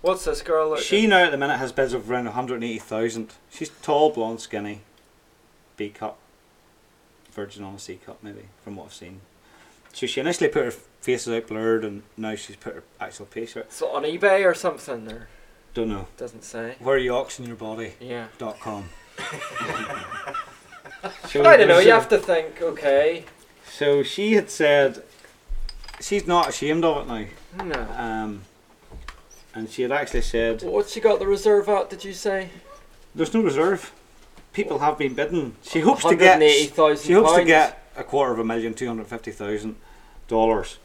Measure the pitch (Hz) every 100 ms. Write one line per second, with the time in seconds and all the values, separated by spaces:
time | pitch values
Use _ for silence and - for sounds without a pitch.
0 | 175 190 - 147 - 156 156 151 - 202
1 | 220 190 170 139 139 127 131 123 135 123
2 | 107 123 120 113 127 123 117 110 - 110
3 | 113 113 110 - _ - 156 - - 147
4 | 151 147 113 113 - 104 104 104 _ _
5 | _ _ _ _ _ _ _ _ 104 -
6 | 110 - _ _ _ _ _ _ _ _
7 | _ _ _ - 101 101 98 98 - 92
8 | - 107 107 104 101 _ - 98 82 -
9 | 90 95 95 _ _ _ _ _ _ -
10 | 127 - 151 175 156 165 123 - _ _
11 | - 120 120 117 113 110 113 113 110 101
12 | _ - 110 104 - 98 - - _ _
13 | 92 - 101 - 117 117 110 - 156 143
14 | 151 175 202 196 185 165 180 143 - 120
15 | 110 110 - - - _ _ - 113 101
16 | 95 - 120 113 - 117 113 131 120 135
17 | 127 123 135 - 120 110 110 110 110 -
18 | 123 120 113 - 113 107 117 104 90 -
19 | - - - - 605 622 - - - 571
20 | - 1077 - - - - - 740 - 784
21 | - - - - 330 262 202 170 208 226
22 | - 220 - 165 160 - 170 - 143 139
23 | 151 165 - _ _ _ - - 143 143
24 | 131 - 208 214 - - 151 143 135 117
25 | - _ - _ _ - - - - -
26 | - 202 175 175 165 - 143 160 165 143
27 | 127 113 101 - - 180 185 135 110 123
28 | 117 110 107 101 95 _ _ _ _ -
29 | - - _ - - - 113 - 123 139
30 | 180 120 - 117 113 113 117 - - 226
31 | 220 208 196 196 220 208 202 202 185 190
32 | 196 185 208 190 185 - - - - -
33 | - - 160 226 202 139 175 185 - -
34 | _ _ - - - - - 147 147 147
35 | 139 127 151 170 131 - - 160 165 277
36 | 165 170 185 170 151 147 147 - 156 147
37 | 151 185 156 175 170 160 147 - - -
38 | 123 139 131 113 113 117 113 110 123 113
39 | 107 117 - 104 104 107 110 110 - -
40 | - - - 113 113 110 90 -